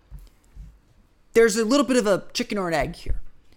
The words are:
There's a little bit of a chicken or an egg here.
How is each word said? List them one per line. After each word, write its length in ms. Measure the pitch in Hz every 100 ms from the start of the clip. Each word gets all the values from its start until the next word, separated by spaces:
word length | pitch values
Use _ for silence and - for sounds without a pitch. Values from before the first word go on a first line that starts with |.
| _ - - _ _ - - - _ _ _ _ _
There's 220 | 226 226 208
a 80 |
little 220 | 220 285 233
bit 100 | 247
of 120 | 208
a 180 | 180 -
chicken 240 | - 233 208
or 100 | 180
an 60 |
egg 220 | 160 147 170
here. 260 | - - - - -